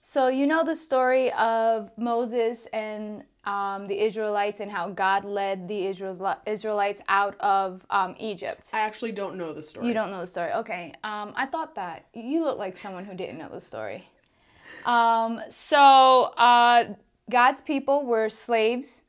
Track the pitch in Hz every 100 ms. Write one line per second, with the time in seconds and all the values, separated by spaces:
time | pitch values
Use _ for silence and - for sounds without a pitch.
0 | - 285 262 262 285 320 320 330 - 262
1 | 254 262 254 - 226 226 226 226 202 -
2 | 240 233 240 240 226 233 - 220 214 214
3 | 214 208 - _ 202 202 196 196 202 202
4 | 214 208 214 208 208 208 202 202 175 190
5 | 190 196 202 202 196 196 175 208 190 190
6 | 190 180 190 - - 214 214 208 202 202
7 | - 196 202 - 208 196 190 185 _ 202
8 | 185 - 220 180 - - - 220 214 214
9 | 233 202 196 185 165 151 156 - 240 220
10 | 196 190 175 180 170 107 226 180 170 -
11 | 214 208 208 - 277 320 311 - 180 160
12 | _ 226 233 311 320 - 196 185 202 185
13 | 196 185 180 135 151 151 - 110 107 110
14 | - _ _ _ _ _ - - - 240
15 | 233 226 226 226 110 - - 294 277 269
16 | 262 262 - - 233 240 240 240 226 208
17 | _ _ - 208 247 277 - 277 277 277
18 | 269 226 220 214 - 233 220 247 277 -